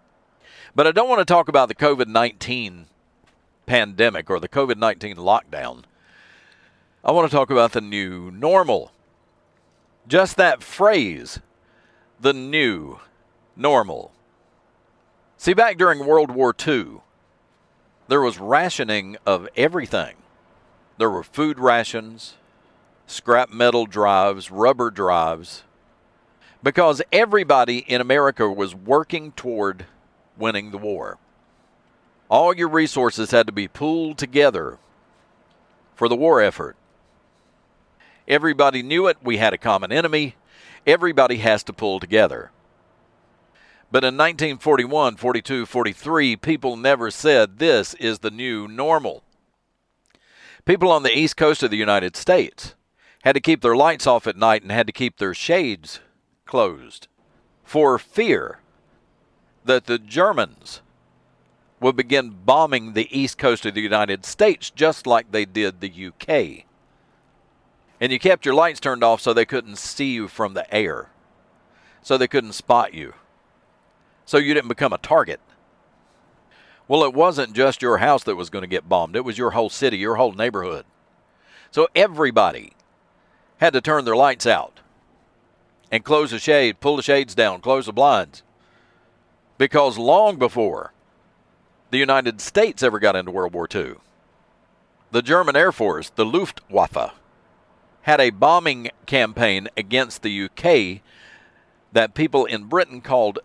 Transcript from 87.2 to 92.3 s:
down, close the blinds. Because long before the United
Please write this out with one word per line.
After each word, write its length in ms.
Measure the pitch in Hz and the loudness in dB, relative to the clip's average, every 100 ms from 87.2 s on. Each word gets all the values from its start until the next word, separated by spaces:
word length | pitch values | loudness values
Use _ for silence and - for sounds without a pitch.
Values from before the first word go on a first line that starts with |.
| 131 | 0
down, 280 | 107 107 92 | 0 0 0
close 260 | 123 135 110 | -2 -2 -2
the 60 | |
blinds. 500 | 104 143 113 82 - _ _ _ _ _ _ _ _ _ _ _ - | 2 2 2 -2 -12 _ _ _ _ _ _ _ _ _ _ _ -2
Because 400 | 143 151 139 107 | 0 2 2 0
long 400 | 120 175 214 170 | 2 4 2 0
before 560 | 123 120 104 60 - _ _ _ _ _ _ _ _ _ - | -2 -2 -4 -4 -12 _ _ _ _ _ _ _ _ _ -4
the 80 | 127 | -2
United 440 | 139 135 123 | 2 2 0